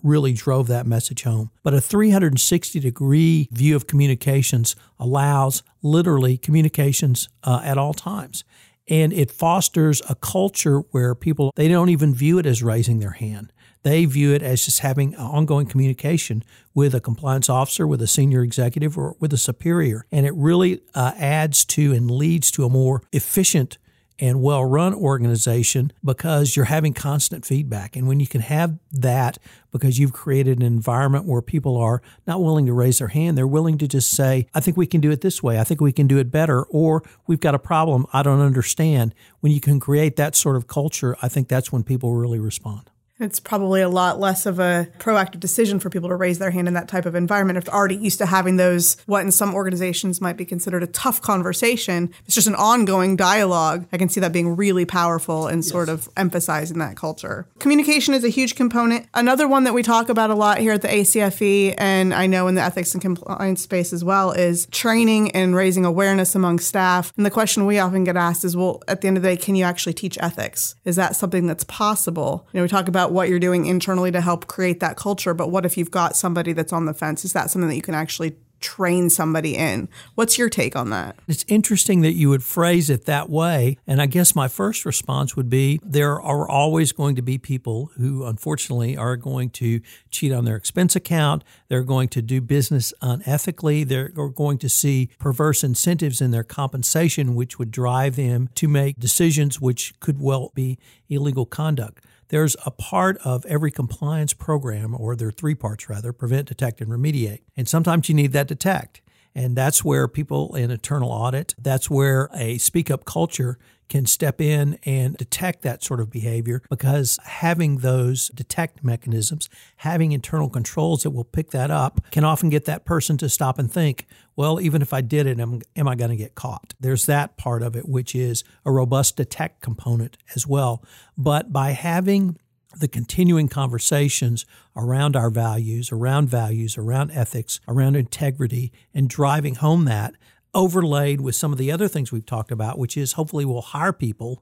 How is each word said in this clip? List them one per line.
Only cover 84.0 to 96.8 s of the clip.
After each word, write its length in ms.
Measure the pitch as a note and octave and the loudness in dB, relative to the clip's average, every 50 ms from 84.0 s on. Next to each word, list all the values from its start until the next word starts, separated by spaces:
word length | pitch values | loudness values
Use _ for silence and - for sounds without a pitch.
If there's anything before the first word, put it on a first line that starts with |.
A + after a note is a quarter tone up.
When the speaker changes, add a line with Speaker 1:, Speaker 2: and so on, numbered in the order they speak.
Speaker 1:
I 60 | C#3+ | 2
guess 280 | C#3 B2+ F3+ F3 - - | 2 2 2 4 4 2
my 120 | D#3+ C3 | 2 0
first 360 | B2+ - - G3 G#3+ A3 - - | -2 -2 -4 -4 -4 -4 -4 -4
response 520 | D#3+ - - - - C3+ C#3 C#3 C3 - | -4 -4 -4 -4 -4 -2 -2 -2 -2 -4
would 140 | C#3+ B2+ A#2+ | -4 -2 0
be 320 | B2+ C3+ C3+ C#3 D3 D#3 - | 0 2 2 2 0 -2 -2
there 360 | G3+ C#3 D3 D3 D3 D3 - | -2 0 2 2 2 0 -2
are 300 | - D3+ C#3+ C#3+ - - | -4 -4 -2 -2 -2 0
always 420 | - C#3 C#3+ D#3+ D#3+ E3 D#3 C3 | 0 2 2 2 2 2 2 0
going 240 | - - C#3+ C#3+ C3+ | 0 -2 -2 -2 -2
to 40 | B2+ | -2
be 160 | A#2+ B2+ C3+ | -2 -4 -4
people 540 | C3 - - C3+ B2+ - A#2+ A2 A#2 C#3+ - - | -6 -4 -6 -6 -6 -4 -6 -6 -6 -8 -8 -6
who, 260 | C3 B2 C3+ C#3 C3 C3 | -4 -4 -2 -2 -4 -4
unfortunately, 760 | A#2 A2 - - D#3 D3+ - - - B2+ A#2+ A#2 A#2+ C3+ | -6 -6 -6 -4 -4 -4 -4 -4 -4 -2 -2 -2 -2 -2
are 200 | - A2+ B2 B2+ | -2 -4 -4 -4
going 320 | A#2+ A#2+ C3+ C3 B2+ B2+ B2 | -4 -6 -6 -4 -4 -4 -6
to 300 | - - B2 A#2 A#2 A2+ - - - - _ _ | -6 -4 -2 -2 0 -2 -4 -8 -18 -20 _ _
cheat 220 | - - D#3+ C#3 | -6 -4 -2 0
on 140 | C3 B2 A#2+ | 0 0 0
their 100 | A2+ A2 | -2 -2
expense 400 | G#2 - - - F3+ F#3 F3 - | -4 -6 -4 0 2 2 2 2
account. 480 | F3+ - - F3 D#3+ D3+ C#3+ D#3 D#3 - _ - _ _ | 0 -2 0 0 2 2 2 0 -2 -4 _ -20 _ _
They're 160 | - C3 B2+ B2+ | -2 -2 -2 0
going 240 | C3 C3+ C3 B2+ | 0 0 0 0
to 140 | A#2+ - B2 | 0 -2 -4
do 200 | A2+ A2+ C3 C3 | -2 -2 -2 -2
business 520 | B2 A2+ C#3 C#3+ B2+ - D3+ C3 A2 - - - | 0 2 2 2 2 2 0 0 0 -2 -4 -4
unethically. 840 | - B2+ A#2+ D#3 - B2+ C#3+ D3+ - F#3+ D#3+ - E3+ D3+ D3 D3+ D3+ | -4 -4 -2 -2 -2 -2 -2 -2 -2 -4 -6 -2 0 0 0 0 0
They're 220 | C3 C3+ C3 C3+ D#3+ | 0 -2 -2 -2 -4
going 480 | F3+ D#3 D3 C#3 B2+ - D3 C#3+ C#3+ B2+ | -6 -8 -8 -6 -4 -2 -2 -2 -2 -2
to 100 | - B2 | -2 0
see 400 | - - - C#3+ C#3 C3 B2+ - _ - | 0 2 2 2 2 2 0 -2 _ -4
perverse 440 | - C#3+ B2 - D3+ D#3 C#3 - - | -4 -2 0 2 2 2 2 0 0
incentives 580 | C3 A#2+ - - E3+ F3 D#3 D#3+ C#3+ B2 - | 0 0 0 0 0 0 0 0 -2 -2 0
in 100 | C3+ B2+ | 0 0
their 140 | A#2 A2+ A2+ | 0 0 -2
compensation, 920 | - - - C#3 C3 - C3 | -4 -6 -6 -6 -4 -4 -4